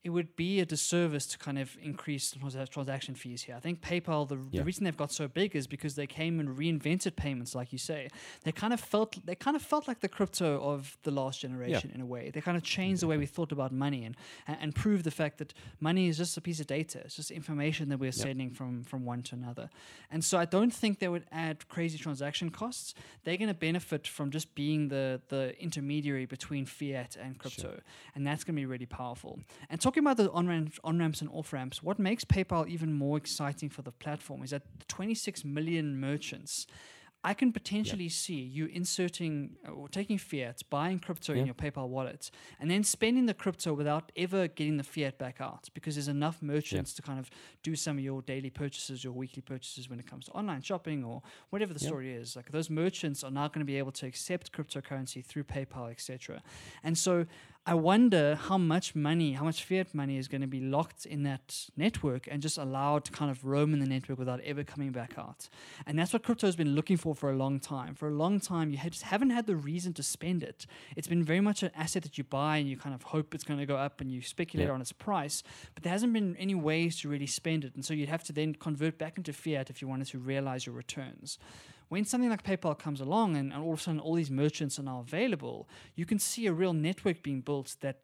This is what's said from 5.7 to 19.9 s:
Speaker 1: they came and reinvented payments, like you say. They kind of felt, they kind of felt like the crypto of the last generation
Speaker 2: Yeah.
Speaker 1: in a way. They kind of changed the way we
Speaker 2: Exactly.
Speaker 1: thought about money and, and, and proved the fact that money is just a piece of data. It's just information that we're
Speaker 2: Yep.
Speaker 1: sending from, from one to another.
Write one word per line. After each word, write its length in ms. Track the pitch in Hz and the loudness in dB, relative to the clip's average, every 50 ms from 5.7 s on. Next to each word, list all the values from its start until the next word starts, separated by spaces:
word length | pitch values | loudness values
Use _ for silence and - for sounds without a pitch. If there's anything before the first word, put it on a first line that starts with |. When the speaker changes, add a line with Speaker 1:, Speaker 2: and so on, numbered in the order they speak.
| 143 139 - 151 135 | -4 -6 -4 -4 -4
Speaker 1:
they 100 | 147 143 | -4 -4
came 320 | 139 - 151 160 170 170 160 | -4 -4 -2 0 0 2 2
and 180 | 151 139 127 | 0 0 0
reinvented 600 | 135 151 165 165 147 - 147 170 190 - 190 - | 0 2 2 2 2 2 2 2 2 2 0 -2
payments, 360 | - - 143 139 123 123 - - | -2 -2 -2 -2 -2 -4 -4 -4
like 160 | 127 123 - - | -4 -4 -4 -6
you 60 | 127 | -6
say. 300 | - - 160 151 131 - - - - - - - - | -4 -4 -4 -4 -6 -8 -12 -14 -16 -16 -14 -6 -4
They 80 | 160 160 | -4 -2
kind 200 | - 202 226 240 | 0 2 2 2
of 60 | 226 | 0
felt, 400 | - - - 208 220 220 - 190 - | 0 2 4 4 4 2 0 -6 -8
they 80 | 165 180 | -6 -6
kind 220 | - - 277 302 | -2 0 2 2
of 60 | 294 - | 2 2
felt 260 | - 294 302 285 - | 2 0 0 2 0
like 100 | 240 - | -2 -2
the 100 | - 185 | -2 -2
crypto 540 | - - 202 190 - - 180 156 143 - - | 0 2 0 0 2 2 2 2 2 2 2
of 340 | 143 147 139 135 135 - - - | 0 0 -2 -4 -8 -12 -8 -4
the 80 | 151 | -2
last 300 | 143 139 131 135 131 - | 0 0 0 -2 -2 -6
generation 480 | - 127 127 127 123 123 151 113 - - | -6 -6 -6 -4 -2 0 2 2 0 -2
Speaker 2:
Yeah. 60 | - | -4
Speaker 1:
in 40 | 127 | -8
a 60 | 127 | -6
way. 240 | 123 123 120 123 143 | -6 -6 -6 -6 -6
They 100 | 143 156 | -6 -4
kind 160 | - 180 175 | -2 0 0
of 60 | 170 165 | 0 0
changed 400 | - - 190 185 190 190 175 175 | 0 0 0 2 2 2 2 4
the 60 | 160 | 4
way 80 | 160 | 4
we 80 | 151 143 | 4 2
Speaker 2:
Exactly. 100 | 139 - | 0 0
Speaker 1:
thought 160 | - 165 147 151 | -2 -2 -2 0
about 200 | 139 131 131 131 | 0 0 0 0
money 320 | 131 139 143 143 127 113 | 0 0 0 0 -2 -4
and, 120 | 110 120 - - - - - - | -6 -10 -12 -14 -16 -18 -12 -8
and, 100 | - 151 - | -8 -6 -4
and 140 | 156 151 143 | -4 -2 0
proved 280 | - - 214 208 190 165 | 2 4 4 4 4 4
the 80 | 160 | 2
fact 280 | - - 156 147 - - | 0 2 0 0 0 -2
that 140 | 151 - - - - - - - | -10 -12 -12 -16 -18 -18 -8 -2
money 260 | 151 156 175 190 185 | 2 4 6 6 6
is 100 | 175 160 | 4 4
just 200 | 151 175 170 - | 2 0 -2 -2
a 40 | 170 | -4
piece 200 | - 175 170 156 | -4 -4 -4 -4
of 80 | 147 - | -2 -2
data. 320 | 139 151 156 - - - | -2 -2 -2 -2 -6 -10
It's 160 | - - - | -12 -12 -10
just 160 | - 151 - - | -10 -10 -8 -8
information 560 | 165 143 - 156 143 143 156 156 - 156 139 | -8 -6 -4 -2 0 2 2 2 0 0 0
that 100 | 143 131 | 0 0
we're 80 | 135 | 0
Speaker 2:
Yep. 80 | 131 120 | -2 0
Speaker 1:
sending 360 | 110 110 135 135 131 131 123 | 0 -2 -2 -2 -2 -4 -6
from, 340 | 123 - 135 127 123 120 123 | -6 -6 -6 -6 -6 -6 -6
from 200 | - - 131 127 | -6 -6 -6 -4
one 180 | 123 123 120 120 | -4 -4 -4 -6
to 100 | - - | -6 -8
another. 340 | 123 123 120 123 127 120 - - - - - | -8 -8 -8 -8 -8 -10 -12 -14 -18 -20 -20